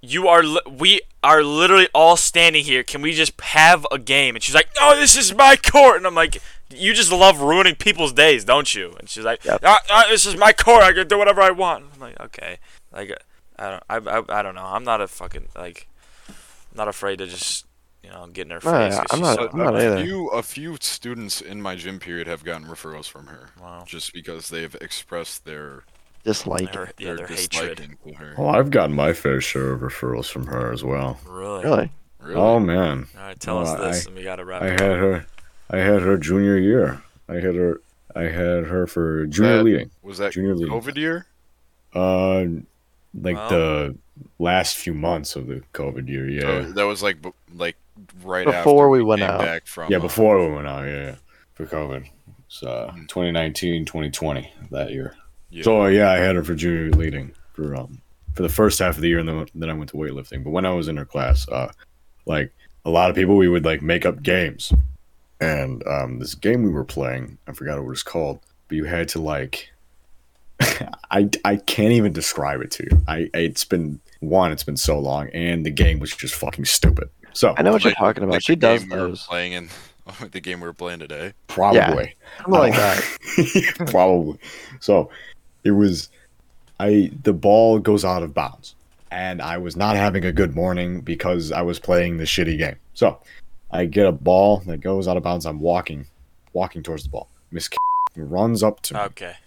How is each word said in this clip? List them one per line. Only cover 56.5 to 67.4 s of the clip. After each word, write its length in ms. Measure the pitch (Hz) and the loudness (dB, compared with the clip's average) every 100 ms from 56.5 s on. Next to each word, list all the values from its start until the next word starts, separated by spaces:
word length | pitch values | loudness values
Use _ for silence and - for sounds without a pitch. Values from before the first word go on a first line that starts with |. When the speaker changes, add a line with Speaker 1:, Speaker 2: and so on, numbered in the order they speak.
| 80 | -4
Speaker 4:
junior 340 | 85 85 80 | -2 -2 0
leading 420 | 78 80 71 65 - - | 0 0 -6 -12 -16 -20
for, 240 | - 76 69 | -10 -8 -8
um, 240 | 64 67 _ _ - | -12 -16 _ _ -12
for 100 | - | -4
the 60 | 90 | -4
first 320 | 78 107 - | 2 2 2
half 160 | 90 71 | -2 0
of 60 | |
the 60 | 82 | 0
year, 120 | 85 | 0
and 80 | 82 | -2
then, 180 | 80 76 | -6 -8
then 160 | - 80 | -10 -10
I 40 | |
went 160 | 78 73 | -8 -10
to 60 | 78 | -10
weightlifting. 460 | 78 67 65 64 | -10 -10 -12 -12
But 80 | 65 | -6
when 160 | 80 92 | -2 -2
I 40 | |
was 140 | 90 80 | -2 -4
in 80 | 76 | -8
her 80 | |
class, 440 | 69 73 64 65 - | -8 -6 -2 -2 -2
uh, 220 | 62 64 - _ _ _ _ - | -8 -8 -12 _ _ _ _ -6
like, 260 | 78 67 _ _ - | -4 -4 _ _ -14
a 60 | - | -2
lot 180 | 82 90 | 2 2
of 40 | |
people, 220 | 87 92 101 | 2 4 4
we 100 | 92 | 4
would, 180 | 87 | 2
like, 160 | 80 78 | 0 -2
make 240 | 76 87 | -2 0
up 160 | 90 85 | -2 -2
games. 480 | 73 90 85 - - - - - _ _ _ _ | -2 0 -2 -8 0 2 2 -6 _ _ _ _
And, 460 | 80 78 131 62 - | -4 -2 -6 -8 -6
um, 320 | 71 - 62 | -6 -6 -8
this 160 | 64 | -12
game 300 | - 101 123 | -4 0 2
we 60 | 107 | 2
were 140 | 76 | -2
playing, 540 | 64 - 67 64 60 - | -6 -6 -6 -6 -12 -18